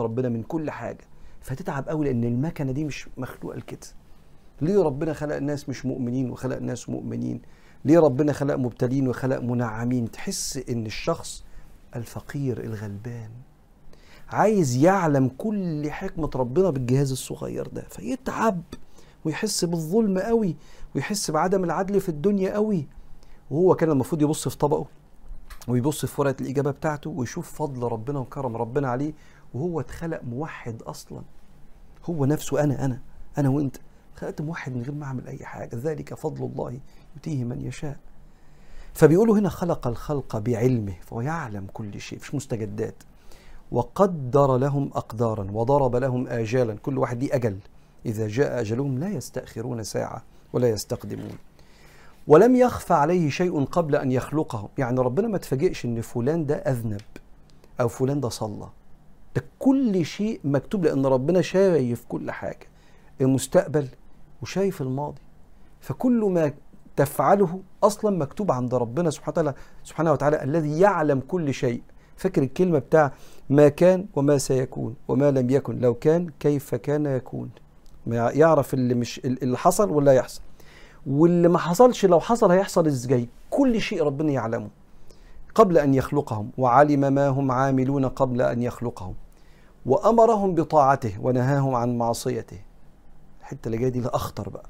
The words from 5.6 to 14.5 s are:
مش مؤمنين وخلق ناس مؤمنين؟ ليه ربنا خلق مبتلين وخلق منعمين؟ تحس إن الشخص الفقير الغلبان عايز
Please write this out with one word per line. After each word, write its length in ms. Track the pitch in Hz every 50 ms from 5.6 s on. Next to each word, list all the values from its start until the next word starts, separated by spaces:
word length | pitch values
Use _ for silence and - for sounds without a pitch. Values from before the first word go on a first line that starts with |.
| 143 -
مش 180 | 127 - -
مؤمنين 440 | 123 131 - 127 120 120 131 131 120
وخلق 280 | 120 - - 127 131 127
ناس 300 | 123 127 127 120 - -
مؤمنين؟ 540 | 123 127 123 123 113 120 120 123 120 120 - - - - - - - - -
ليه 140 | 135 151 170
ربنا 340 | 160 147 127 131 151 147 139
خلق 220 | - 143 139 143
مبتلين 540 | 139 131 120 110 - 135 123 127 139 135 127
وخلق 300 | 117 - - 127 135 131
منعمين؟ 720 | 127 117 123 120 123 113 107 110 120 123 127 127 117 107
تحس 500 | - - - - 190 - - - - 139 127 -
إن 160 | 123 120 110
الشخص 580 | 107 107 - - - 165 - - - - - - - - - - - - - - - -
الفقير 680 | 123 117 - - 107 - - - 143 139 131 117 - 120
الغلبان 640 | 117 110 101 107 104 101 101 107 120 120 120 113 110 113 120 131 - - _ _ - - _ - - - - - - - - - -
عايز 480 | 110 123 170 208